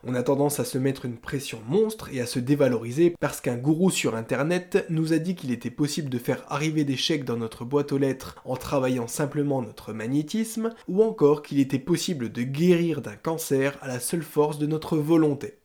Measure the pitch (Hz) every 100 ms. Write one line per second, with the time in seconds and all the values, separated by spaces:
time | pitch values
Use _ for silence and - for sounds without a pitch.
0 | 120 123 123 139 147 143 120 135 135 135
1 | 131 113 - 139 - 113 110 180 220 214
2 | - 139 123 135 123 143 135 117 117 131
3 | 170 175 147 - 143 120 135 160 185 -
4 | 135 110 113 131 147 175 175 196 - 160
5 | 160 165 170 180 135 120 120 - 143 156
6 | 143 123 135 123 - 143 156 156 143 127
7 | - 156 127 117 113 - 123 143 143 139
8 | 139 131 - - - 127 - 147 131 127
9 | 117 - 143 147 143 135 110 - - 110
10 | 110 143 156 214 220 220 226 226 - 185
11 | 220 214 143 147 - 143 135 131 - 170
12 | - 160 113 - 127 139 175 170 170 147
13 | 113 104 - 160 - 135 139 139 139 123
14 | - 170 151 151 151 147 147 156 - 160
15 | 147 165 156 139 107 -